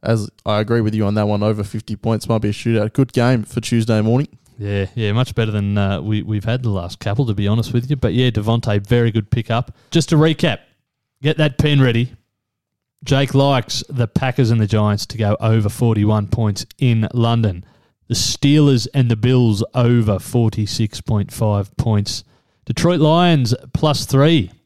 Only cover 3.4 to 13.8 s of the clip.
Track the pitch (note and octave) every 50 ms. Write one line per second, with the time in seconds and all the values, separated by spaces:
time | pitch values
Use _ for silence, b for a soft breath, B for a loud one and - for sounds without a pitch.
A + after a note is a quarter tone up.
3.4 | G#2 - - - A2 - B2 A#2 A2+ G#2+ A2+ G#2+ G#2+ A2 A#2 B2+ D3 - - -
4.4 | _ _ _ - G#2 G2+ G2+ G2+ G2 F#2 - A#2+ A2 G#2 G2+ A#2 B2+ - - -
5.4 | A2+ A2 G#2+ G#2 G2+ G2+ G2+ G#2 G2+ G2 G2 E2 C#2 G#2 G#2+ G#2+ - G2 G#2+ G#2
6.4 | G2 A2 A#2 B2+ B2+ A#2 G2+ F#2+ E2+ F2+ - - - G#2 G2+ G#2 C#3+ A#2 G#2 F#2
7.4 | G2+ G2+ G#2+ A#2 A2+ - - A#2+ A#2+ C3 D3 C3 - A2+ E2 A#2+ B2+ B2+ A2 A2+
8.4 | G#2 A2 A2+ A#2 - - G2+ G2+ G2 - A#2+ A#2+ A#2 A#2 G2+ A2+ G#2+ - - A#2+
9.4 | A2 - A#2 A2+ B2 - b b b b - E3+ D3+ - E3+ D3+ D#3 D#3+ D#3 -
10.4 | - D#3+ A2 - _ _ _ _ _ _ _ _ _ _ _ _ C3 D3 D#3 D#3
11.4 | D#3 D3+ C3+ - - D3+ D3 C#3 C3 B2+ A2+ A#2 B2 B2+ - - _ _ _ _
12.4 | _ _ _ _ _ _ _ _ _ _ _ _ - - C#3 C3+ C#3 C3+ - C3+
13.4 | C#3 C#3 C#3 B2+ A#2 - - -